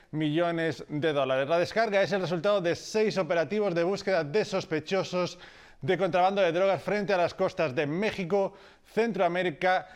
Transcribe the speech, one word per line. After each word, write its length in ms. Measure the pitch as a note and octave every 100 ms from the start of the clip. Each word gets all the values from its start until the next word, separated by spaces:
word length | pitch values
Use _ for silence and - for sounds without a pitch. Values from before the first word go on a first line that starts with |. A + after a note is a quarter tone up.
| -
millones 760 | D#3 D#3 D3+ F3 E3 E3 - -
de 260 | D3+ D#3
dólares. 360 | C#3+ C3+ C3 C3+
La 80 | E3+
descarga 440 | E3+ G#3+ A3+ G3
es 100 | F3+
el 100 | G3
resultado 400 | F3 F3 G3+ G#3
de 140 | E3+ D#3
seis 420 | - A3 G#3+ F#3
operativos 560 | F3 E3+ D#3 G#3 G#3
de 100 | E3+
búsqueda 400 | E3+ G3 - F#3
de 220 | D3 D3+ G3
sospechosos 920 | F#3+ - D#3 D3+ F#3+ E3+ F3+ F3 - - - - -
de 160 | C3+ F3
contrabando 440 | F#3+ F3+ F#3 G3+
de 100 | F3+
drogas 300 | E3 G3 F3
frente 320 | - G#3 G3
a 40 | F#3+
las 160 | E3
costas 420 | - F#3+ - D#3+ C3
de 120 | C#3+
México, 680 | E3 G#3+ G3 E3+ G3+ F#3+ - - - _
Centroamérica 960 | - A#3 F#3 F3 F3+ F3+ C#3+ F#3 F#3 -